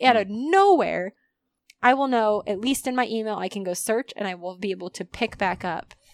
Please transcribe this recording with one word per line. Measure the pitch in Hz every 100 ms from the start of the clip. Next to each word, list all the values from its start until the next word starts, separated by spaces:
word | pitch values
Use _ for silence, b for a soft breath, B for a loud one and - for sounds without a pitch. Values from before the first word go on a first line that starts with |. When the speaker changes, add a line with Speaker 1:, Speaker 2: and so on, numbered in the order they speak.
Speaker 1:
Out | 254
of | 226 196
Speaker 2:
Mm. | 214 285
Speaker 1:
nowhere, | 381 403 339 170 165 185 - _ _ _ _ _ _
I | 240
will | 269 269
know, | 240 214 208 -
at | 196
least | 247 269 269
in |
my | 254 240
email, | 226 220 190
I | 185
can | 202
go | 185
search | 180 - 226 269
and | - 202
I | 180
will | 180 185
be | 202
able | 185 180
to | -
pick | - - 226 -
back | 190 180
up, | 180 165 - - _